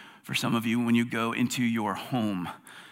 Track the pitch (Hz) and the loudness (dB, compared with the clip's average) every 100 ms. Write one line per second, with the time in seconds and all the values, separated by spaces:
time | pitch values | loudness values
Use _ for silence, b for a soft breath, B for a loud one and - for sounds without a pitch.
0 | B B - 131 117 135 113 117 117 117 | B B -6 -2 0 0 2 0 4 4
1 | 120 117 117 113 120 123 120 113 104 95 | 4 0 0 0 0 2 0 2 0 -2
2 | - 131 107 95 87 B B B B | -2 0 0 -2 -4 B B B B